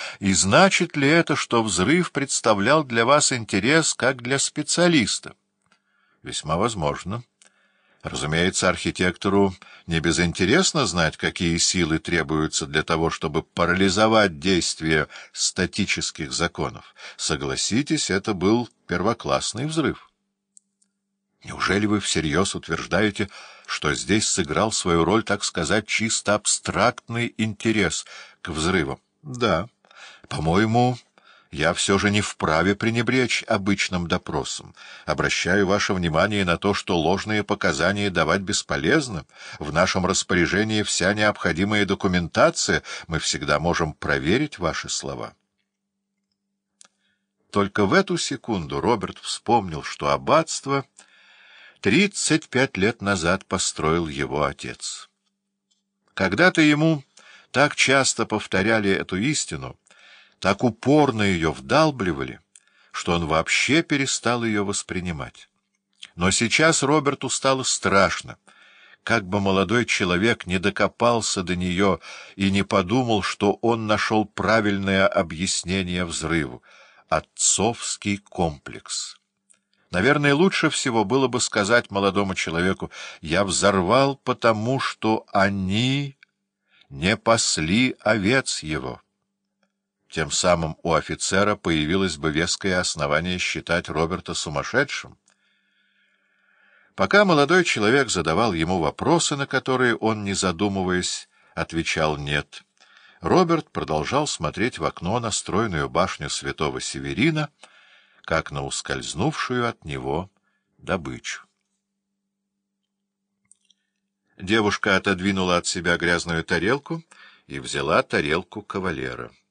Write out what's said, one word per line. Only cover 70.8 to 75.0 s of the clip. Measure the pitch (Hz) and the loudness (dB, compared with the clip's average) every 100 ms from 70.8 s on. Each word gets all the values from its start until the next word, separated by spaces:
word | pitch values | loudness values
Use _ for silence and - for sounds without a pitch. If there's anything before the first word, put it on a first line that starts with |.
| 101 - 117 117 - - | -2 2 2 2 0 -4
до | 87 90 | -4 -2
неё | 90 87 101 87 - - - - | -2 2 2 0 -6 -18 -16 -2
и | 98 | 0
не | 98 | 0
подумал, | 98 107 90 123 120 107 | 2 0 2 0 2 0
что | - - 101 98 | -2 0 0 2
он | 117 117 107 | 0 0 0
нашёл | 104 - 110 104 | -2 0 0 0
правильное | - 92 113 104 101 98 95 | -2 0 2 2 -2 0 2